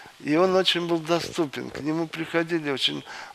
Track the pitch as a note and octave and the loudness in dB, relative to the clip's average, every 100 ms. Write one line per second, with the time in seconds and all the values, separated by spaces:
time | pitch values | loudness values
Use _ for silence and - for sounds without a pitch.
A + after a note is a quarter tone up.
0 | - - C#3 D3+ F#3 F#3 F#3 E3+ E3+ E3+ | -18 -8 0 4 6 4 4 2 2 0
1 | D#3 E3+ - - D3+ B2 B2 - C#3 D#3+ | 2 0 0 -2 -2 -2 -8 -4 -2 0
2 | D#3+ E3 D#3+ E3 E3 E3+ D3 C3 D3 D3 | -2 -4 -2 0 0 0 0 0 0 -2
3 | - - - | -8 -12 -10